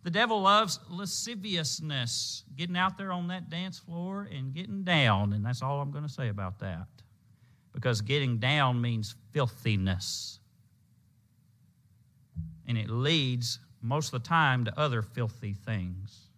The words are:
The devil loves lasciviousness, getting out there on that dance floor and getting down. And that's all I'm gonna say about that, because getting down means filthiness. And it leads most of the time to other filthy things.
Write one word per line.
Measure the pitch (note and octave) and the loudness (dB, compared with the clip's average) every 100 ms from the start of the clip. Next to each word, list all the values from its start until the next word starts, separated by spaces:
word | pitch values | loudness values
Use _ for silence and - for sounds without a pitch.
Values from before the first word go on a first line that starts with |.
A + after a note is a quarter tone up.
The | F3 | 0
devil | F3+ A#3 A3 | 2 2 4
loves | F#3+ G#3 G#3+ - - | 6 6 6 -2 -8
lasciviousness, | F3 G3 - A3+ A#3 G3+ F3 D#3 - D#3 C#3 A#2 - - - - C#3 | -8 -6 -6 -6 -8 -2 -2 -2 -4 -4 -2 -2 -2 -4 -8 -12 -8
getting | F3 F3+ | -4 2
out | F#3 F#3+ | 2 0
there | G3 | -4
on | F3+ F3 | -4 -4
that | F3+ E3+ | -6 -6
dance | E3+ F#3 F3 | -6 -6 -10
floor | - E3+ F3+ G3 G3+ | -10 -8 -6 -6 -8
and | C#3 C3 | -8 -6
getting | C#3+ G3 G3 | -6 -6 -4
down. | F3+ E3 B2+ G2 G2+ | 2 6 6 6 4
And | G#2 | 2
that's | G#2+ B2 | 0 0
all | B2+ C#3+ | 0 -2
I'm | C#3 | -2
gonna | C#3+ D3 | -4 -6
say | - A#2+ | -4 -4
about | G2+ F#2 G2 | -2 -4 -6
that, | G2+ E2 G2 - - _ _ _ _ _ _ | -6 -6 -10 -16 -20 _ _ _ _ _ _
because | - B2 A2+ | -2 0 0
getting | G#2 C#3+ C3+ A#2 | 2 2 2 2
down | B2+ D3 C3+ B2 | 2 4 4 4
means | A#2+ A2+ G#2 - - | 2 0 -4 -10 -6
filthiness. | D3+ B2 - A2+ G#2 F#2+ F2+ - - - - _ _ _ _ _ _ _ _ _ _ _ _ _ _ _ _ _ _ _ - - - - | 0 0 0 0 2 2 0 -2 -8 -10 -14 _ _ _ _ _ _ _ _ _ _ _ _ _ _ _ _ _ _ _ -10 -10 -12 -2
And | A#2 | -2
it | G#2+ | 0
leads | A#2 C#3 E3 C3 B2 A#2+ - - - | 0 2 2 2 0 -2 -6 -12 -10
most | A#2 C#3+ D3+ | -2 -2 -2
of | B2 | -6
the | A#2 | 0
time | E3 D3 B2+ A2+ | 4 6 4 0
to | - | 0
other | D3+ A#2 | 0 0
filthy | G#2+ - A2+ - G#2 | -2 -4 -4 -4 -8
things. | G2 - G#2+ F2+ F2+ G2+ - - | -8 -4 -4 -4 -6 -12 -16 -20